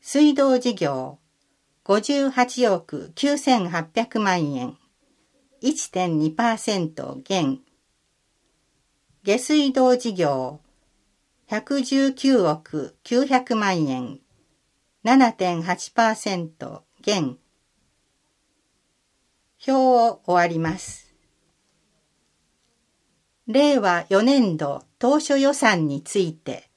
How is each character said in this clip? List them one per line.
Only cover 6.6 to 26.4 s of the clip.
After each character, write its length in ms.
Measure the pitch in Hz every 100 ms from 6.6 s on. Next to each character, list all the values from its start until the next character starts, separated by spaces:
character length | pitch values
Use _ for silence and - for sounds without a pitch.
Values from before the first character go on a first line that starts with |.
| - 202
ン 140 | 165
ト 300 | 160 131 135 -
減。 340 | 190 143 131 _ _ _ _ _ _ _ _ _ _ _ _ _ _ _ _
下 140 | 196 214
水 360 | 262 302 277
道 240 | 262 254 247
事 160 | 247
業、 480 | 185 156 135 131 151 _ _ _ _ _ _ _ _ _
百 360 | 214 214 277
十 320 | 262 269 277
九 280 | 262 269 254
億 540 | 175 156 - 156 135 _
九 220 | - 240 277
百 300 | 262 254 226
万 300 | 208 180 151
円。 360 | 127 123 131 _ _ _ _ _ _ _ _
七 300 | 220 269 247
点 280 | - 185 175
八 300 | 165 180 -
パ 200 | - 226
ー 40 | 220
セ 200 | - 185
ン 140 | 160
ト 340 | _ - 156 _ _
減。 360 | - 202 143 135 _ _ _ _ _ _ _ _ _ _ _ _ _ _ _ _ _ _ _ _ _ _ -
表 80 |
を 480 | 269 262 247 226 - -
終 80 | 175
わ 120 | 175
り 120 | 165
ま 180 | 165 180
す。 360 | - - _ _ _ _ _ _ _ _ _ _ _ _ _ _ _ _ _ _ _ _ _ _ _ _ -
令 320 | 233 294 277
和 260 | 202 175 -
四 140 | 196
年 340 | 233 277 220 156
度 260 | 147 139 _ _
当 200 | 247 294
初 200 | 294 277
予 140 | 269
算 340 | 277 233 185 156
に 140 | 139
つ 160 | - 202
い 140 | 175
て。 360 | 156